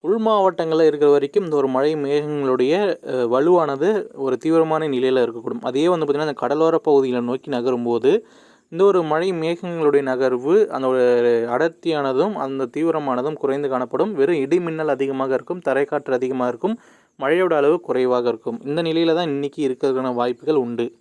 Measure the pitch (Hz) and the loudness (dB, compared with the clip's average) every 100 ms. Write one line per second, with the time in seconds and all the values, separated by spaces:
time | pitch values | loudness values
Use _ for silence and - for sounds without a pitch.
0 | 156 220 220 214 190 175 165 160 160 147 | 0 0 2 2 2 0 -2 4 4 4
1 | 147 143 143 202 180 147 135 131 147 156 | 4 4 2 -2 0 0 0 0 0 0
2 | 139 147 151 147 135 127 127 170 208 - | 0 -2 -2 -2 0 0 2 2 0 -4
3 | - 131 120 123 151 175 156 139 165 214 | -6 -2 0 2 4 4 2 0 0 -2
4 | - - 135 127 160 165 160 156 156 127 | -4 -6 -4 -2 2 2 2 0 -2 0
5 | 131 131 120 117 113 120 127 131 165 175 | 2 2 0 -2 -8 -6 -4 0 0 0
6 | 147 143 156 131 127 147 160 160 160 139 | 0 -2 -2 -4 -2 2 2 2 4 2
7 | 131 123 120 131 - 131 120 127 120 117 | 2 -2 -2 -6 -4 -4 -2 -2 -2 0
8 | 127 202 - - _ _ _ 165 196 185 | 2 0 -2 -20 _ _ _ 2 2 4
9 | 160 156 185 175 160 170 180 170 151 143 | 0 0 -2 -2 -4 -4 -6 0 2 2
10 | 135 127 131 127 135 196 214 135 131 131 | 0 0 0 0 2 2 2 0 0 2
11 | 123 120 120 117 117 120 165 165 170 156 | 4 4 4 2 0 0 -2 -2 -4 -2
12 | 139 131 185 190 139 135 127 143 165 160 | 0 0 0 -2 -6 -4 -6 -2 -2 -2
13 | 143 123 131 156 139 135 143 131 123 131 | -2 -2 -2 -4 -4 -2 -2 -4 -4 -2
14 | 190 185 135 170 135 170 175 160 156 131 | -2 0 0 2 0 0 0 -4 -2 -2
15 | 135 135 131 131 - 180 139 135 143 147 | -2 -2 -2 -2 -4 -6 -2 -2 0 -4
16 | 139 127 127 131 123 120 190 226 - _ | -2 -2 -2 -2 -4 -2 -4 -6 -12 _
17 | _ _ 135 170 185 160 143 170 - 123 | _ _ 0 2 2 2 2 2 0 -2
18 | 127 123 120 113 - 117 135 151 170 160 | 2 2 0 -4 -6 -8 -6 -4 -2 0
19 | 165 160 175 139 143 143 139 127 143 131 | 0 0 -2 -4 -6 -4 -4 -2 -2 -2
20 | 127 123 120 123 139 156 120 117 117 - | -4 -2 -4 -4 -2 0 0 -4 -6 -8